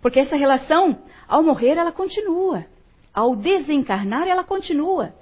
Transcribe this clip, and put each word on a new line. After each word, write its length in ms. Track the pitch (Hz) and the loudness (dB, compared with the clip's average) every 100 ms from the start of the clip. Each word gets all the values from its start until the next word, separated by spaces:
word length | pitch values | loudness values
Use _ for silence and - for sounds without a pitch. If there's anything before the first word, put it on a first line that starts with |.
Porque 200 | 247 254 | 2 2
essa 160 | 269 302 | 0 2
relação, 640 | 277 269 269 320 370 233 - - - | 2 2 2 2 2 0 -8 -20 -2
ao 140 | 277 | 2
morrer, 340 | 320 269 233 311 | 2 2 2 2
ela 160 | 339 | -2
continua. 720 | 320 381 - 415 339 370 240 160 _ _ _ _ | -4 -6 -6 -4 -2 -2 -4 -8 _ _ _ _
Ao 220 | - 233 | -2 0
desencarnar, 920 | 247 208 381 285 294 - 196 196 233 359 | 0 0 0 0 -2 0 -2 -2 -2 0
ela 160 | 370 | -2
continua. 680 | 359 392 - 302 320 370 180 - | -2 -6 -2 -2 0 -2 -4 -8